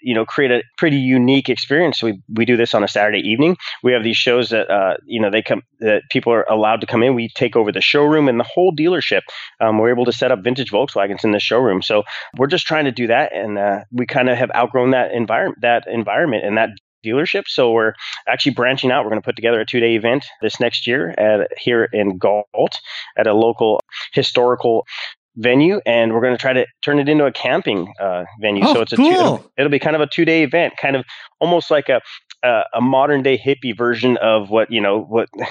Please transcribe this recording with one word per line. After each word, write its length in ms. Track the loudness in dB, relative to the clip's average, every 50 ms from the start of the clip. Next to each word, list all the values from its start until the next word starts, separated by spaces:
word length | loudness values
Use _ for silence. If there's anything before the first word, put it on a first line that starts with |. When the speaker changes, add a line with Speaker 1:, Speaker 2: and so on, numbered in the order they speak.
| -6
Speaker 1:
you 100 | -2 -2
know, 100 | -2 -2
create 280 | -2 0 0 0 2
a 100 | 2 0 -2 _ -6 -2
pretty 200 | 0 2 2 2
unique 520 | 2 2 2 4 4 4 4 2 2 0
experience. 540 | -4 -4 -2 -2 0 0 2 0 -2 -2 -2
We, 180 | -4 -4 -4 -8 -8
we 140 | -2 -2 2
do 120 | 2 4 2
this 180 | 2 2 2
on 80 | 0 0
a 40 | 0
Saturday 340 | 0 0 0 0 0 -2 -2 -2
evening. 300 | 0 2 2 2 0 -2 -6 -14 -12 -2
We 120 | 0 2 2
have 100 | 2 0
these 140 | 0 -2 0
shows 320 | 0 2 2 2 2 0
that, 180 | 0 -2 0 0
uh, 280 | 0 0 2 0 -2 -4 _
you 160 | -8 -4 -2
know, 120 | -2 0
they 100 | 0 -2
come, 220 | 0 0 -4 -4 -4 _ _ -4
that 240 | 0 0 0 0 0 -2
people 160 | -4 -2 0 2
are 160 | 2 2 2 0
allowed 300 | 0 2 2 2 0 0
to 60 | -4 -4
come 160 | -2 0 2
in. 120 | 2 2
We 140 | 0 -4 -6
take 260 | -4 -2 -4 0 2
over 160 | 2 0 0
the 80 | 0 -2
showroom 480 | -2 0 2 2 4 4 4 4 2 2
and 100 | 2 0
the 60 | -2
whole 320 | -2 0 0 2 2 2
dealership. 460 | 2 0 0 0 0 -2 0 -2 -2 -2 -4 -16 -18 -18 -16 _ -2
Um, 160 | 0 0 2 2
we're 140 | 2 2
able 120 | 2 2 0
to 60 | -2
set 180 | 0 0 0 0
up 120 | 0 0 0
vintage 280 | -4 -2 -2 -6 -2
Volkswagens 520 | 0 0 0 0 -2 -2 -2 -2 -4 -2 0
in 80 | 0
the 80 | 0 0
showroom. 420 | 0 0 0 2 2 2 0 0
So 220 | -2 0 0 -2 -2 -2 -8 -16 -16 -14 -4 -2
we're 100 | -2 0
just 180 | 0 -2 -2 -2
trying 160 | -2 0 0
to 60 | -2
do 160 | -2 -2 -2 0
that. 260 | 2 2 0 0 -4
And, 240 | -6 -6 -6 -4 -2
uh, 220 | 0 0 -2 -2 -6 -8 -6
we 120 | -6 -4
kinda 300 | -2 0 0 2 2 2
have 160 | 0 -2 -2 0
outgrown 380 | -2 -2 0 0 0 2 2
that 220 | 2 2 0 -2 -2
environment, 460 | -4 -4 -2 -2 -2 -2 -4 -6 -2
that 260 | 0 0 0 0 0 -4
environment 560 | -6 -6 -4 -2 -2 -2 0 0 -2 -2 -2
and 140 | -2 0 0
that 140 | -2 -2 -4 -12 _ _ _ _ -8
dealership. 380 | -4 -2 -2 -2 0 -2 -4 -6 -6
So 240 | -2 0 2 2
we're 220 | 4 2 2 0 -2 -4 -12 -16 -16 -12 -4 -4
actually 280 | -4 -2 0 -2 0
branching 360 | 0 0 0 0 0 0 0
out. 140 | 0 0 0
We're 60 | -2
gonna 100 | -4 -6
put 160 | -4 -6 -8 -2
together 240 | 0 0 0 0
a 40 | -2
two-day 300 | -2 -2 0 2 2 2
event 300 | 2 2 0 0 0 -4 -8 -16 -6
this 180 | -6 -6 -2 -2
next 260 | -2 -2 -2 -4 -4
year 260 | -2 -2 -2 -2 -4 -2 0
at, 320 | 2 2 4 2 0 -2 -6 -6
here 300 | -2 0 2 2 0 0 0
in 240 | 0 0 0 -2 -2
Galt 600 | 0 0 0 0 -2 _ -2 -2 -2 -2 -2 -8 -16 -14 -16 -16 -16 -10 -4 -2
at 80 | 0 2
a 60 | 2
local 460 | 4 2 2 2 2 0 0 0 0 -2 _ -12 -16 -14 -6 -2
historical 720 | -2 -2 0 2 2 2 2 2 0 0 0 0 0 -2 -4 -10 -14 -14 -14 -16 _ _ _ -12 -2
venue, 420 | 0 2 4 6 4 4 2 0 0
and 280 | 0 2 2 2 2 2
we're 80 | 0
gonna 160 | 0 0 0 0
try 140 | -2 0 0
to 120 | 0 0 -2 _ -8 -4
turn 160 | 0 0 0
it 80 | 2 2
into 180 | 2 2 2
a 60 | 2
camping, 640 | 0 -2 -4 -2 -2 -2 -2 -2 -4 -4 -4 -8 -8 -6
uh, 240 | -4 -4 -4 -4 -6 -10 -12 -4
venue. 220 | -2 -2 0 2 2
Speaker 2:
Oh, 80 | 2 2
Speaker 1:
So 80 | 2
it's 120 | 0 0 2
a 20 | 2
two, 60 | 4
Speaker 2:
cool. 80 | 4 4
Speaker 1:
it'll, 380 | 4 2 2 0 -2 -8 _ -4 -2
it'll 140 | 0 0
be 80 | 0 0
kind 160 | 0 0 0
of 60 | 0
a 60 | -2 -2
two-day 360 | 0 0 2 2 4 2 2
event, 300 | 2 2 0 0 0 -2 -4
kind 140 | -4 -2 -2 -2
of 80 | -4 -6 -16 -20 -20 -20 _ -4
almost 300 | 0 0 2 0 2 2
like 180 | 0 0 2 2
a, 140 | 0 0 0 -4 -20 -20 _ _ -14 -2 0
a, 180 | 2 2 2 0 0 -2
a 60 | -2
modern 400 | 0 2 2 2 2 2 2 0 2
day 140 | 0 0 0
hippie 380 | 0 -2 -4 -2 -4 -10 -6 -2
version 400 | -2 -2 -2 0 0 0 0 2
of 320 | 2 2 2 2 0 0
what, 220 | 0 0 0 0
you 100 | 0 -2
know, 180 | 0 0 0 -2
what, 260 | -4 -2 -2 -2 -2 -2 -8 -12 -12 -12